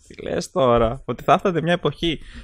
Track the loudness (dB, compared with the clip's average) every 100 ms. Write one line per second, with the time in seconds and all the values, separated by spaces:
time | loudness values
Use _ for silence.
0 | -18 -12 -6 -4 -4 2 4 4 2 0
1 | -8 -4 2 2 2 0 0 0 0 -2
2 | -4 -4 -10 -16